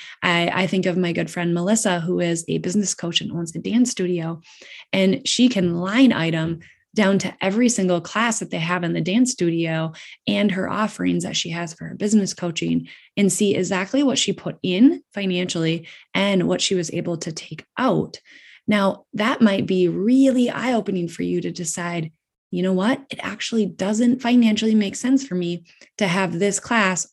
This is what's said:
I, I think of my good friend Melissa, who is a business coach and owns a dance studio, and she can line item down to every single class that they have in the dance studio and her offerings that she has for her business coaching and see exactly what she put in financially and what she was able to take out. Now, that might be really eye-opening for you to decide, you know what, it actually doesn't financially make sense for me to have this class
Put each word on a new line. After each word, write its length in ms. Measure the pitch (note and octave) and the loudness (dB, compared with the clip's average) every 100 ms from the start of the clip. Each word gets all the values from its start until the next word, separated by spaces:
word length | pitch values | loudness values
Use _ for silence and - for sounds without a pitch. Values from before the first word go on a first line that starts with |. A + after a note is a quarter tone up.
| - - | -20 -4
I, 280 | F3+ E3+ E3+ | 0 2 2
I 140 | - F#3 | 0 0
think 180 | F#3+ | 0
of 140 | F#3 F3 | 0 0
my 160 | F3 | 0
good 160 | E3+ E3 | -2 -4
friend 240 | F3+ F3 | -4 -2
Melissa, 440 | E3+ F3+ A3 G3+ F3 | 0 0 0 2 0
who 220 | E3 F3 | 0 -2
is 240 | F3 E3 E3 | 0 -2 -4
a 100 | E3 | -4
business 360 | F3+ G3+ F#3+ | -2 -2 -2
coach 280 | - E3+ E3+ | -4 -4 -4
and 100 | - | -4
owns 240 | D#3+ E3 E3+ | -6 -8 -8
a 40 | |
dance 300 | F3+ A3+ B3 | -2 2 2
studio, 520 | - F3+ F3 E3 E3 - - - - - | 0 -2 -2 -4 -8 -14 -20 -20 -20 -6
and 340 | - G3 - - | 0 2 2 -2
she 220 | - B3 | 2 2
can 300 | G3+ F3+ E3+ | 4 0 0
line 340 | F#3 A3+ C4 | 0 4 4
item 480 | - E3 D#3+ D#3+ E3 - _ _ | 4 0 0 -2 -4 -10 _ _
down 240 | - G3 G3 | 0 2 2
to 180 | F#3 - | 0 -4
every 240 | F#3+ G#3 B3 | -2 2 2
single 320 | A#3 F#3 F3 | 2 2 0
class 380 | E3+ G#3 A#3 A3+ | -2 -2 0 -2
that 100 | E3 | -6
they 80 | F3 | -4
have 240 | E3 F3+ | -2 -2
in 100 | E3+ | -2
the 80 | E3+ | -2
dance 300 | D#3+ G#3+ B3+ | 0 2 2
studio 640 | - E3+ E3 E3 D#3+ D#3+ D#3+ - - - | 2 0 0 -2 -2 -4 -6 -18 -10 -4
and 240 | G3+ G#3 | 0 0
her 200 | F#3 - | 0 -2
offerings 520 | G3+ G#3+ - B2+ F3 | -2 -2 -2 0 0
that 140 | F3 - | -2 -4
she 140 | - | -6
has 240 | E3+ E3+ | -6 -8
for 100 | - | -10
her 100 | D#3+ | -14
business 380 | - G#3 G#3+ F#3 | -6 2 2 2
coaching 540 | - F3 E3 E3+ - D#3+ - - - | -2 -6 -4 -2 -2 -2 -12 -8 0
and 160 | G3 | 0
see 220 | - G#3 | 2 0
exactly 480 | - F3+ F#3+ G3 C4+ | 0 0 -2 0 0
what 160 | C#4+ - | 2 2
she 140 | - | -2
put 240 | - E3 - | -4 -8 -6
in 400 | F3+ F3+ C4+ F4 - | -2 6 6 6 -4
financially 720 | G3+ G3 F3+ F3+ E3+ D#3+ E3 D#3+ - - | -6 -2 -2 -2 0 0 -2 -6 -20 -6
and 340 | F3+ G3+ F#3+ E3+ | -2 2 2 2
what 120 | F3+ | 0
she 140 | - | 0
was 160 | F#3+ E3 | -2 -2
able 240 | - F3 E3 | -4 -4 -6
to 120 | E3+ | -6
take 340 | D#3+ - D#3 - - | -10 -12 -16 -12 -2
out. 420 | B3+ E3 - - - - - - - | 0 2 -2 -8 -20 -20 -20 -8 0
Now, 380 | G#3 G3 - _ | 2 2 -2 _
that 280 | G3+ G#3+ D4 | -4 -2 4
might 260 | G#3+ G3 - | 4 4 0
be 200 | F#3 F3+ | 2 2
really 640 | E3+ G#3 C4 C4+ B3 A#3+ | 0 2 4 4 4 0
eye-opening 580 | - A#3 A#3 G3+ F#3 E3+ | -2 -2 -2 -2 -4 -4
for 140 | - | -4
you 180 | F3 F3+ | -4 -2
to 100 | E3+ | -4
decide, 580 | E3+ E3+ - F3 E3+ D#3+ - _ _ _ | -6 -8 -6 -6 -6 -6 -10 _ _ _
you 120 | F3+ | -2
know 100 | F#3 | 0
what, 320 | F#3 G#3 C4+ - | 2 0 -2 -6
it 100 | - | -10
actually 440 | F#3+ G#3 - A3+ F#3+ | -8 -8 -4 -2 -2
doesn't 540 | - F#3+ G#3+ A#3+ - | -2 -2 2 2 2
financially 540 | A#3 B3 A3+ G#3+ A3 | 4 4 4 4 2
make 220 | G#3+ G3 - | 2 2 -2
sense 300 | B3 C4+ C4+ | 0 0 0
for 80 | |
me 300 | F3+ F3 F3 - _ - - | -4 -4 -6 -10 _ -18 -2
to 100 | G3 | 0
have 300 | F3+ F#3+ E3+ | 2 0 0
this 200 | G3+ G3 | 0 -2
class 480 | - A#3 F#3+ F3+ - | 0 2 2 0 -4